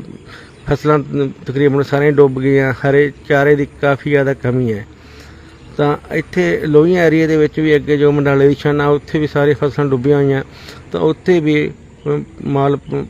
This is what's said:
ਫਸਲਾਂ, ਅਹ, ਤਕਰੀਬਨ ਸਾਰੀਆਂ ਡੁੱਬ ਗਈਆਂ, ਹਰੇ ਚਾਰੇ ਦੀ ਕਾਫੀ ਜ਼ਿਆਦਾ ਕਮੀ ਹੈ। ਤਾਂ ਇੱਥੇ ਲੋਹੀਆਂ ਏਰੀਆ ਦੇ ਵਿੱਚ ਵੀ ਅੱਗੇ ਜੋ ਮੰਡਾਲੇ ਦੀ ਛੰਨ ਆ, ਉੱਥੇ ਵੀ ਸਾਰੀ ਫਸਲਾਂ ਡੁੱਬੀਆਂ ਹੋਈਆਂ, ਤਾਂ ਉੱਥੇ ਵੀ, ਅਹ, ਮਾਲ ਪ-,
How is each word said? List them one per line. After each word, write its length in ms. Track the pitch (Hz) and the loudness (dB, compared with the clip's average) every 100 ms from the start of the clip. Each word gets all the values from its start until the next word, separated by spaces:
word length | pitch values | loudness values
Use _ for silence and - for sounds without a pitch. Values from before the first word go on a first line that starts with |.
| - - - - - - - | -8 -18 -20 -20 -20 -14 -6
ਫਸਲਾਂ, 300 | 143 147 151 | -2 0 0
ਅਹ, 280 | 139 143 135 - - | -2 -4 -4 -6 -8
ਤਕਰੀਬਨ 380 | 131 143 139 | 0 2 2
ਸਾਰੀਆਂ 280 | 135 139 147 | 0 0 2
ਡੁੱਬ 300 | 143 139 131 | 4 2 2
ਗਈਆਂ, 320 | 135 139 135 | 0 2 0
ਹਰੇ 380 | 117 143 143 143 - - | -2 0 2 0 -4 -2
ਚਾਰੇ 260 | 143 143 143 | 2 4 2
ਦੀ 120 | 139 - | 0 -4
ਕਾਫੀ 280 | 143 135 151 | -2 -2 0
ਜ਼ਿਆਦਾ 240 | 143 135 | 0 0
ਕਮੀ 400 | 131 127 127 120 | -2 -2 -2 -2
ਹੈ। 140 | 101 104 - - - - - - - - - | -4 -10 -20 -20 -20 -20 -20 -20 -20 -12 -4
ਤਾਂ 200 | 147 - - | -2 -2 -6
ਇੱਥੇ 500 | 151 - 180 175 170 156 | -8 -4 -4 -2 -2 2
ਲੋਹੀਆਂ 400 | 147 170 180 165 | 2 4 2 2
ਏਰੀਆ 220 | 160 156 | 2 2
ਦੇ 100 | 156 | 2
ਵਿੱਚ 220 | 147 - | 0 0
ਵੀ 160 | 156 147 | 0 0
ਅੱਗੇ 220 | 131 147 | 0 0
ਜੋ 140 | 147 | 2
ਮੰਡਾਲੇ 360 | 147 143 139 143 | 2 0 2 2
ਦੀ 80 | 143 | 2
ਛੰਨ 260 | 151 147 | -2 0
ਆ, 60 | 147 | 0
ਉੱਥੇ 320 | 147 - 160 | -2 -2 -4
ਵੀ 80 | 151 | -2
ਸਾਰੀ 260 | 147 143 | 0 0
ਫਸਲਾਂ 320 | 135 147 151 143 | 0 -2 -2 -2
ਡੁੱਬੀਆਂ 320 | 131 139 143 | 0 0 2
ਹੋਈਆਂ, 260 | 139 135 - - - - - | 2 -2 -6 -16 -20 -20 -10
ਤਾਂ 100 | 170 | -2
ਉੱਥੇ 380 | 160 151 185 175 | -2 -2 0 0
ਵੀ, 320 | 151 147 151 | 2 0 -2
ਅਹ, 480 | - - - 147 147 139 - - | -8 -20 -12 -6 -6 -8 -12 -4
ਮਾਲ 300 | 139 139 139 | -2 0 -2
ਪ-, 300 | - 143 | -6 -8